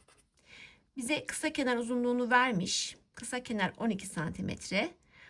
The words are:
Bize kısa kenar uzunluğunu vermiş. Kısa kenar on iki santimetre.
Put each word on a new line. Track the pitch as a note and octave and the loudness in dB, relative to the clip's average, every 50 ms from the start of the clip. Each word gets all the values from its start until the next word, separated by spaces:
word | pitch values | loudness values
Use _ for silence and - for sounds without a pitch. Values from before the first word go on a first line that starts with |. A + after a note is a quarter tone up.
| _ - - - _ _ _ _ _ - - - - - - _ _ _ _ | _ -20 -20 -20 _ _ _ _ _ -20 -20 -20 -20 -20 -20 _ _ _ _
Bize | C4+ A#3 C4 D4+ C4 - | -6 -2 0 0 0 -2
kısa | - - - D#4 D#4 | -4 -4 -2 -2 -2
kenar | D#4 D4 C4 B3 A#3+ | 0 2 2 2 2
uzunluğunu | A#3 A#3+ A#3 B3 B3 A#3+ B3 B3 B3 B3 A3+ | 2 2 0 0 2 2 2 2 2 4 4
vermiş. | B3 B3 B3 B3+ A3 E3+ F#3 - - - - - - - _ _ _ | 6 6 6 4 2 2 0 0 0 0 -2 -4 -8 -12 _ _ _
Kısa | - A#3 - B3+ B3 | -12 -8 -6 -6 -6
kenar | B3+ - A3+ G3+ F#3 - - - | -4 -2 0 0 0 0 0 0
on | A3 A3+ | 0 0
iki | G3 F#3+ - | 0 0 -4
santimetre. | - - E3+ D3+ D#3+ - - - - - - - - F3+ G3+ D4 F4 - - _ _ - - - | -6 -4 -4 -4 -4 -4 -4 -4 -4 -6 -6 -6 -2 0 0 0 0 -4 -12 _ _ -20 -20 -20